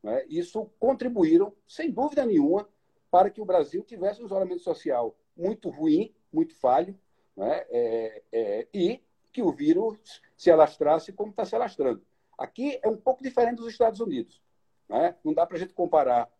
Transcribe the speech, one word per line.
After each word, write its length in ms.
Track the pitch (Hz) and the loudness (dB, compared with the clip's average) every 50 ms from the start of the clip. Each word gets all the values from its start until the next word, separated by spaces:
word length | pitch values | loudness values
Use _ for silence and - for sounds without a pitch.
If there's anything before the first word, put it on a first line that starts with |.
| - | -6
né? 200 | 107 113 135 131 - | -4 -4 -4 -4 -4
Isso 400 | 151 170 175 - - 220 208 - _ _ | -6 -6 -6 -6 -8 -8 -8 -8 _ _
contribuíram, 720 | 220 247 269 262 254 254 240 214 170 156 160 170 202 415 - _ _ | 0 0 0 0 -4 -4 0 2 4 6 6 6 4 4 -2 _ _
sem 220 | _ - - 320 339 | _ -14 -8 -6 -6
dúvida 340 | 196 190 262 302 294 294 262 | -2 -2 -2 -2 0 0 0
nenhuma, 460 | 233 208 160 139 147 175 202 214 _ _ _ _ _ _ _ _ _ | 2 2 4 4 4 2 0 -2 _ _ _ _ _ _ _ _ _
para 200 | - 180 196 202 | 4 6 6 4
que 100 | 196 - | 2 -6
o 40 | 214 | -4
Brasil 380 | 190 185 175 147 147 - 180 214 | 0 2 2 2 0 -4 -8 -8
tivesse 380 | _ 240 190 175 202 202 220 | _ -10 -6 -6 -6 -6 -6
um 40 | 240 | -10
isolamento 360 | 196 190 190 190 185 180 175 | -6 -2 -2 -2 -2 -4 -8
social 540 | - 180 165 - - 160 131 120 117 113 - _ _ _ _ | -6 -6 -6 -6 -4 -4 -2 -2 -2 -4 -6 _ _ _ _
muito 340 | - 170 190 214 - - 175 | -6 -4 -4 -4 -4 -8 -10
ruim, 440 | - 147 156 160 151 170 220 226 _ _ _ _ | -8 -2 0 2 2 2 0 -2 _ _ _ _
muito 220 | - 156 165 165 - | -2 -2 -2 -2 -4
falho, 420 | _ - 127 127 123 - 190 196 _ _ _ _ _ _ _ _ | _ 0 2 2 2 0 -2 -10 _ _ _ _ _ _ _ _
né? 300 | - 98 113 151 - - - | -6 -4 -4 -4 -4 -6 -4
É, 520 | 120 120 120 113 113 117 113 110 110 - _ _ | -2 -2 -2 0 -2 -4 -4 -6 -10 -14 _ _
é, 360 | - 113 113 101 101 107 - _ | -4 -4 -2 -2 -4 -6 -6 _
e 300 | - 208 175 185 240 262 _ _ _ _ _ _ | -4 -2 -2 -2 -2 -4 _ _ _ _ _ _
que 100 | _ 262 | _ -2
o 100 | 233 170 | -2 -2
vírus 680 | 143 - 143 151 170 180 220 226 214 - _ - - - _ _ _ | -2 -2 0 0 0 2 0 -4 -6 -8 _ -20 -20 -20 _ _ _
se 140 | _ - 180 | _ 4 6
alastrasse 600 | 165 156 156 147 - _ 151 147 156 160 - - | 8 8 8 6 4 _ 0 2 2 0 -2 -8
como 220 | 196 - 208 220 202 | -10 -10 -10 -8 -6
tá 100 | - 220 | -8 -6
se 120 | 190 - | -4 -2
alastrando. 460 | - 247 214 - - 139 131 110 98 _ _ _ _ _ _ _ | -4 -4 -4 -4 -4 -2 -2 -2 -4 _ _ _ _ _ _ _
Aqui 420 | - 135 - _ - 247 294 269 508 - | -12 -12 -12 _ -6 -6 -6 -6 -2 -4
é 40 | |
um 100 | 220 220 | -4 -4
pouco 260 | 214 _ 254 262 - 262 | -2 _ -2 -2 -2 -4
diferente 340 | 262 - - 240 233 240 | -4 0 0 0 0 0
dos 140 | 226 226 233 | -6 -10 -14
Estados 280 | 220 - 240 226 214 196 | -2 0 0 0 0 -2
Unidos, 420 | 226 202 147 123 107 _ _ _ _ _ _ _ _ _ _ _ _ | -6 -6 -4 -6 -8 _ _ _ _ _ _ _ _ _ _ _ _
né? 280 | _ 101 123 160 175 175 _ _ | _ -2 0 0 0 -2 _ _
Não 100 | 156 151 | -4 0
dá 120 | 156 170 | 0 -2
pra 100 | 170 185 | -2 -2
gente 160 | 160 180 180 _ | -10 -10 -8 _
comparar 560 | - 180 170 - 156 139 127 123 120 113 - _ | -4 -2 2 2 2 2 4 2 0 0 -2 _